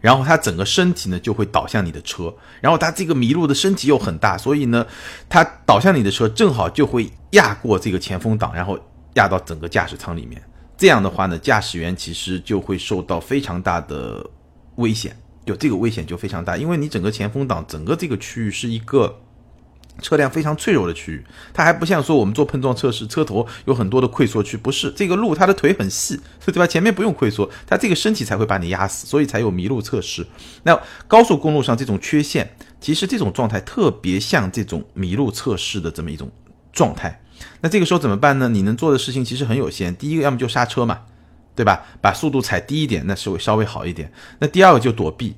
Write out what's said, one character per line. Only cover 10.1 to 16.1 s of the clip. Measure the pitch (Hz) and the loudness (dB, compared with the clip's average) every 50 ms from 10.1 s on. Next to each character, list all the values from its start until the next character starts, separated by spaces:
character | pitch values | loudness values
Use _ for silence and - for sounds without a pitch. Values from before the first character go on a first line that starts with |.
| 85 | -10
里 | 82 58 | -10 -10
面。 | 60 60 - - - - - - - - | -12 -14 -18 -18 -20 -20 -20 -20 -20 -2
这 | - 190 190 | 4 6 6
样 | 151 113 98 | 6 6 4
的 | 98 | 0
话 | 87 87 95 | 0 -2 -2
呢， | 95 85 82 | -2 -2 -2
驾 | - - 123 107 | 0 2 2 2
驶 | 98 - - 87 | 0 -2 -6 -6
员 | 82 85 92 | -6 -6 -6
其 | 90 - - 87 | -6 -8 -10 -10
实 | - - 92 92 90 | -8 -6 -6 -6 -6
就 | 87 - 104 98 | -4 -4 -4 -4
会 | - - 98 | -2 -2 -4
受 | 87 - - 107 92 | -6 -4 -4 -4 -4
到 | 87 - 90 85 | -4 -4 -6 -6
非 | 85 - 131 143 | -4 -2 -2 -2
常 | - - 87 90 92 | -2 -4 -6 -4 -2
大 | 98 87 85 | -2 -2 -2
的 | - - 73 69 64 57 55 - - - - - _ _ _ - - - - | -4 -6 -8 -8 -8 -8 -10 -12 -12 -16 -18 -20 _ _ _ -20 -20 -16 -6
危 | - 120 113 113 | -2 -2 -2 -2
险， | 110 - - - - - - - - - | -2 -4 -10 -12 -16 -20 -20 -20 -12 -8
就 | - 98 | -8 -6
这 | - 147 151 | -2 0 0
个 | 110 | 0
危 | 90 113 117 | 0 0 -2
险 | 110 110 80 | -2 -4 -6
就 | 78 | -8